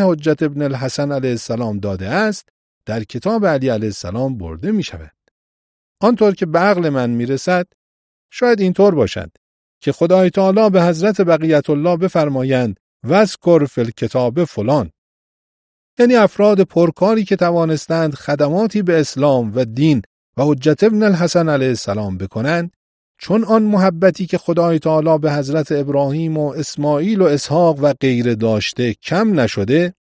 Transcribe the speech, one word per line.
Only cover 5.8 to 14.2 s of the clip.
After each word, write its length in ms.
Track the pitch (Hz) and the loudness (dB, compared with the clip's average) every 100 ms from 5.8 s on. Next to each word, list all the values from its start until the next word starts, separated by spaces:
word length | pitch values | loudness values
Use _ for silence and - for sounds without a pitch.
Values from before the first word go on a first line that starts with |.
| _ _ | _ _
آنطور 340 | 208 233 214 190 | 0 2 2 0
که 100 | 170 | -2
به 140 | 165 | 0
عقل 300 | 196 185 165 | 2 2 0
من 200 | 135 120 | 0 -2
می 160 | 117 120 | -2 -2
رسد، 420 | 135 - 180 180 _ _ _ _ _ _ | -4 -2 -2 -4 _ _ _ _ _ _
شاید 280 | - 247 226 | -2 0 2
اینطور 360 | 185 175 202 160 | 0 2 2 4
باشد 360 | 104 - 85 _ _ _ _ _ | 0 -2 -12 _ _ _ _ _
که 100 | - | -6
خدای 380 | - 170 185 185 | -2 2 4 2
تعالی 400 | 196 190 196 220 | 2 2 2 2
به 140 | 190 | 4
حضرت 380 | 170 160 196 202 | 2 2 0 0
بقیت 480 | 175 160 160 151 - | 2 2 2 0 2
الله 280 | 147 165 175 | 0 0 0
بفرمایند: 840 | 185 175 147 135 131 131 120 92 _ _ | 0 0 -2 -2 0 0 -2 -4 _ _
«واذکر 640 | 120 185 214 - 175 165 143 | 0 2 2 0 2 2 2
فی 160 | - | -2
الکتاب 640 | 117 - 117 131 | -6 -4 -4 -2